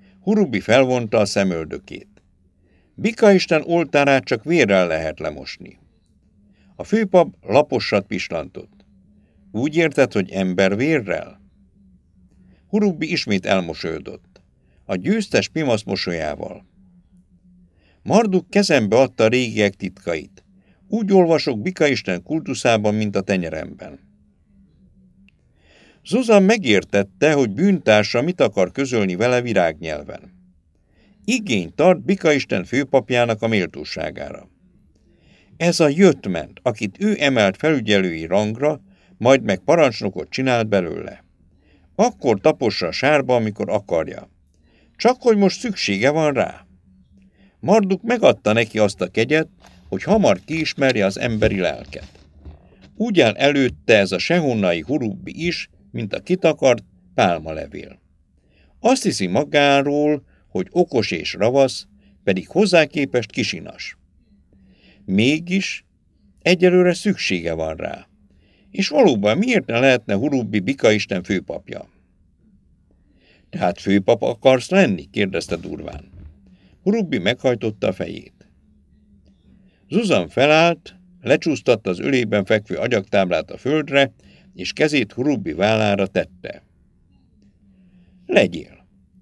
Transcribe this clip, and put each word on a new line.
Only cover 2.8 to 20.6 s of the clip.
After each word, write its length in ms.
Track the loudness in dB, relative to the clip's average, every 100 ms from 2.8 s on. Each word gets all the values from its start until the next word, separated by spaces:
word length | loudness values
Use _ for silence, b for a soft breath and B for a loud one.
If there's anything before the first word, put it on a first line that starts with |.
| _
„Bika 380 | -6 -6 2 6
Isten 300 | 6 4 -2
oltárát 640 | 0 0 2 2 4 2
csak 200 | 0 -4
vérrel 420 | 0 2 4 4 2
lehet 320 | -2 -4 -6
lemosni.” 600 | -10 -10 -14 -18 -20 -20 _ _ _ _ _ _ _ b b -18
A 80 |
főpap 520 | -4 -2 2 2 2 -2
lapossat 640 | 0 2 2 -2 0 -2 -2
pislantott. 800 | -6 -6 -8 -10 -14 -20 _ _ _ _ b b b _
„Úgy 240 | -6 -2 0
érted, 360 | 2 2 2
hogy 180 | 0 -4
embervérrel?” 1080 | -2 -2 0 0 0 0 -2 -2 -6 -8 -18 _ _ _ _ _ _ _ _ _ b b b _
Hurubi 440 | 0 0 0 -4
ismét 360 | -4 -2 -4 0
elmosolyodott. 960 | -2 -2 -8 -8 -10 -12 -18 _ _ _ _ _ _
A 120 | -8 -6
győztes 520 | -2 -2 0 -2 -2
pimasz 340 | -4 -2 -2
mosolyával. 840 | -2 -6 -6 -6 -6 -8 -12 -14 -20 _ _ _ _ _ _ _ _ _ _ _ _ _
„Marduk 480 | 0 2 2 0 0
kezembe 460 | -2 2 2 2 2
adta 280 | 2 2
a 40 | 2
régiek 460 | 2 -2 0 -2
titkait. 720 | -2 -10 -10 -8 -8 -10 _ _ b